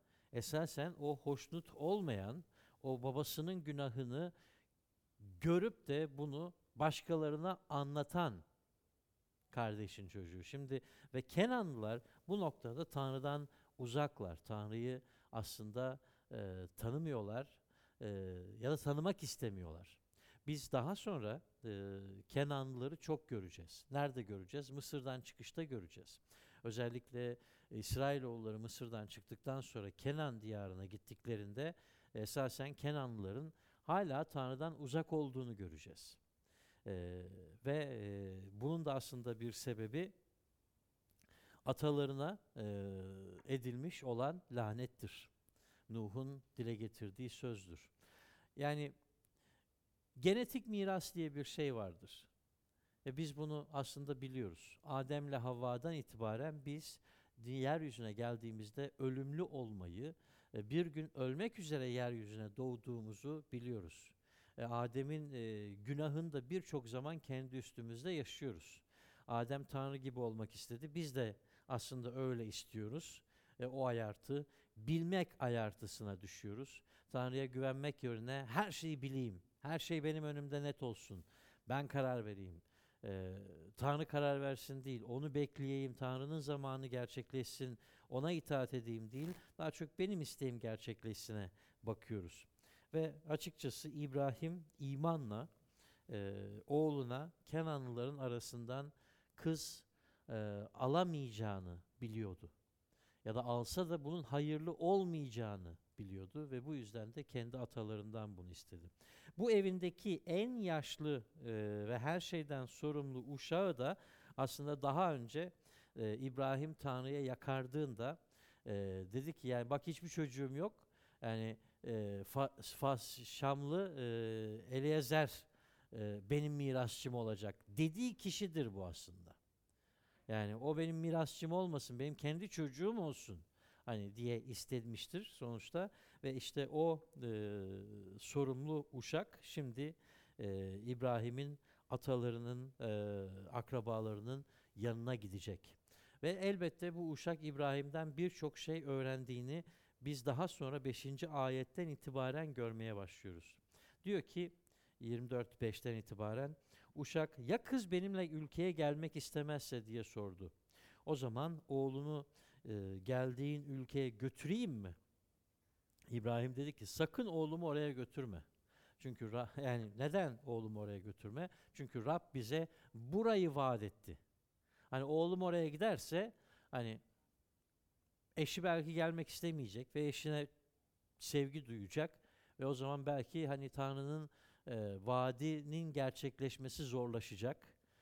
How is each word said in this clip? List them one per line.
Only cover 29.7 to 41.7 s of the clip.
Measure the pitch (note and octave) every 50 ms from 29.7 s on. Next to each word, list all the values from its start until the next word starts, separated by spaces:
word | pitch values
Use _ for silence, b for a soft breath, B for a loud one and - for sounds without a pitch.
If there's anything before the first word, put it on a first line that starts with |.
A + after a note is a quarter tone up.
| - A#2 G2 G2+
Kenan | - - - C3+ C#3+ D#3 D#3 C#3+ A#2+ A2 G#2
diyarına | A2 G#2+ G#2 G2+ F#2+ F#2 F#2 G2
gittiklerinde | F#2+ G2 G#2 - - - - _ A#2 A#2 G#2 G#2 G2+ G#2 B2 C#3+ E3 E3+ B B B B B B B _
esasen | A2 A2 - - D3 C3+ B2+ - - C3+ C#3+ C#3+
Kenanlıların | - - D3 D3 D3 C3+ B2 A#2 G#2+ G2 F#2+ G2+ B2+ D#3 D#3+ b b b b b b b
hala | - D#3+ F#3+ G#3 E3 C3 C#3 D#3+
Tanrı'dan | - - D3 C3 B2+ C3 B2+ D3+ E3 D#3 C#3+
uzak | D3 C3 B2 E3 D#3+ - E3
olduğunu | D#3 D3+ C#3 B2+ C3 B2+ A#2+ A2+
göreceğiz. | G2 G2 E2+ D#2 D#2 - - - - - - - - _ _ _ _ b b b b b b b b b
Ee, | - G2 F2+ F2 F2 F2+ F2+ F2+ F2+ F#2 F#2 F2+ D#2+ E2+ A2 -
ve, | C3 C#3+ D#3 D3 C#3
e, | C3 A2+ G#2 G2+ G2+ G2+ G2 F#2+ F#2+ F#2+ F#2+ G2 G2 G#2
bunun | A#2+ C#3+ E3 E3+ D#3+
da | D3 C3+
aslında | C3+ - - - B2 A#2 B2 A#2 A2
bir | A#2 A#2 G#2+
sebebi | - - C3 A#2+ A2 A2 G#2+ A#2+ D#3 F#3 G3 - _ _ _ _ _ _ _ _ _ _ _ _ _ _ _ _ _ _ _ _ _ - B B B B B B B B
atalarına, | C3+